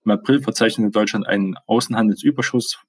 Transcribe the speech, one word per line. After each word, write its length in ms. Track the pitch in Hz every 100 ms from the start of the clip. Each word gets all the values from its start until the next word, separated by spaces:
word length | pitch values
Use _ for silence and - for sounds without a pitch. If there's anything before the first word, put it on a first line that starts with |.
Im 80 | -
April 300 | 104 - 139
verzeichnete 500 | 139 - 113 110 107
Deutschland 340 | 107 104 107 92
einen 300 | 101 95 92 -
Außenhandelsüberschuss 1120 | 113 - 113 110 101 - 143 - 123 - -